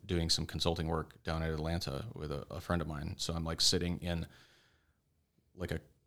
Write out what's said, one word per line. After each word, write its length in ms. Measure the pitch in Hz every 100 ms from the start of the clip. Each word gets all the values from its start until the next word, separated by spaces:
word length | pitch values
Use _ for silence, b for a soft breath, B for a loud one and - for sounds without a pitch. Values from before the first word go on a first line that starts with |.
| 95
doing 220 | 87 82
some 140 | - 80
consulting 420 | 82 - 82 80
work 340 | 80 - -
down 200 | - 80
in 80 | 80
Atlanta 520 | 78 80 85 - 69 113
with 180 | - 76
a, 120 | 71 -
a 100 | -
friend 200 | - 87
of 60 | 78
mine. 260 | 76 80 92
So 140 | -
I'm, 100 | 85
like, 160 | 80 82
sitting 380 | - 90 87 87
in, 280 | 87 85 82 b b b b b b b b _ _ _ _
like, 160 | 95 87
a 100 | 82 - _